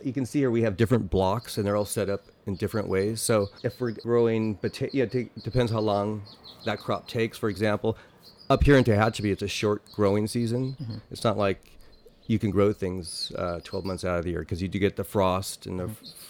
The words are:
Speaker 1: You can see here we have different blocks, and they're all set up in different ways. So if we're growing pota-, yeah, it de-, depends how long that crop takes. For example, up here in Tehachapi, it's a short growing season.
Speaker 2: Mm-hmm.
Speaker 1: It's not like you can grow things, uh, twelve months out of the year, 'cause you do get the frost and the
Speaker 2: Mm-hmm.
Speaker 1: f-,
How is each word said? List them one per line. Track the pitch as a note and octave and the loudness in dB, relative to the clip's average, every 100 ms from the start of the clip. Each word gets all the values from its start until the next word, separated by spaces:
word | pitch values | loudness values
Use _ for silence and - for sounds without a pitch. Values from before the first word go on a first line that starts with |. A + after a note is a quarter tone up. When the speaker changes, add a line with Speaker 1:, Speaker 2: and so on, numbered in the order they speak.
Speaker 1:
You | C3+ | -6
can | B2 B2 | -4 -2
see | D3 | 0
here | C3+ | 2
we | A#2 | 2
have | A2+ F#2 | 2 2
different | A2+ A#2+ G2 | 2 2 2
blocks, | F#2+ F#2 A2 - - | 2 2 0 -4 -4
and | G2+ | 0
they're | G#2 | 0
all | |
set | G2+ - G2 | 0 -2 -2
up | G2+ - _ - | -4 -8 _ -8
in | F#2 | -4
different | G#2 A2 F#2 | -2 -2 0
ways. | F#2+ G2+ A2+ | 0 0 -2
So | - A2 G2+ - | 2 2 2 -4
if | A#2+ - | -8 -4
we're | B2 | -6
growing | G#2 A#2 A#2+ A#2 A2+ A2 G2+ | -4 0 4 4 2 0 -2
pota-, | A2 - C3 | -4 -4 -4
yeah, | C#3 | -2
it | A2+ | 0
de-, | B2+ A2 - | -2 -6 -8
depends | A2+ B2+ A#2 | -4 0 0
how | A2 | 2
long | G#2+ G2+ G#2 G#2+ G#2 - - - | 2 2 0 -4 -10 -20 -20 -10
that | A2+ G#2 | -6 -6
crop | - G2 - | -4 -4 -4
takes. | A#2 A2+ - | -2 -2 -2
For | A2+ | -4
example, | F#2+ G#2+ G#2 A2+ - - _ - - - | 0 0 0 -2 -4 -10 _ -20 -10 0
up | C#3 | 4
here | C#3 C#3 | 8 8
in | |
Tehachapi, | A#2+ G#2 A2 - G#2 | 6 4 2 0 -2
it's | F#2+ | -2
a | G2+ | -4
short | - G#2+ G#2 - | -2 0 0 -4
growing | - G2+ G#2 G#2+ | 0 2 2 0
season. | A#2+ A#2 A#2+ C3 C3+ | -2 -2 -2 -4 -8
Speaker 2:
Mm-hmm. | A#2 G#2+ - | -10 -12 -12
Speaker 1:
It's | - | -4
not | A#2+ G#2 | -2 2
like | G2+ F#2 - - - - - _ - | 0 -2 -8 -20 -20 -20 -20 _ -2
you | A2+ | 0
can | G#2+ | 2
grow | F#2 G2+ | 4 2
things, | G#2+ F#2 F#2 E2+ - - - | 2 -4 -6 -8 -8 -8 -6
uh, | F2+ E2+ | -4 -6
twelve | - G2 | -6 -6
months | F#2 F2+ | -6 -4
out | F#2 F2 | -2 -2
of | |
the | E2+ | -2
year, | E2 | -4
'cause | D#2+ E2+ | -4 -4
you | F#2+ | -4
do | G#2 | 0
get | G2 - | 0 0
the | |
frost | F#2+ G#2+ F#2 F#2 F#2+ - G2 | -4 0 2 0 -4 -10 -8
and | F#2 | -8
the | |
Speaker 2:
Mm-hmm. | F#2 G#2+ | -8 -10
Speaker 1:
f-, | - - | -18 -20